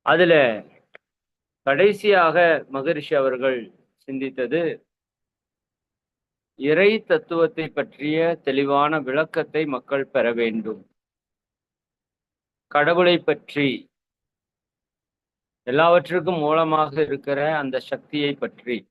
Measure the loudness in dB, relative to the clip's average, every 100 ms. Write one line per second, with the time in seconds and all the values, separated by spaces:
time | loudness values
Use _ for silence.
0 | 2 2 4 4 4 0 -10 _ _ -20
1 | _ _ _ _ _ _ -4 2 2 2
2 | 2 4 4 4 4 2 -2 -6 -4 -4
3 | -2 0 0 0 -2 -2 -8 _ _ _
4 | -12 -8 -8 -6 -4 -2 -4 -6 _ _
5 | _ _ _ _ _ _ _ _ _ _
6 | _ _ _ _ _ _ -2 2 2 2
7 | 0 -2 0 0 0 0 -8 -6 -8 -6
8 | -4 0 0 -2 -2 -2 0 2 2 -2
9 | -2 -4 -2 -4 -4 -4 -4 -6 _ -6
10 | -2 -2 0 0 -2 -2 -8 -12 _ _
11 | _ _ _ _ _ _ _ _ _ _
12 | _ _ _ _ _ _ _ 0 2 4
13 | 4 2 0 -4 -6 -2 -2 -2 -12 _
14 | _ _ _ _ _ _ _ _ _ _
15 | _ _ _ _ _ _ -4 2 4 4
16 | 2 -4 -2 -2 0 0 0 0 -2 -2
17 | -4 -4 -6 -4 -2 -4 -4 -6 -8 -12
18 | _ -4 -4 -4 -10 -10 -8 -8 _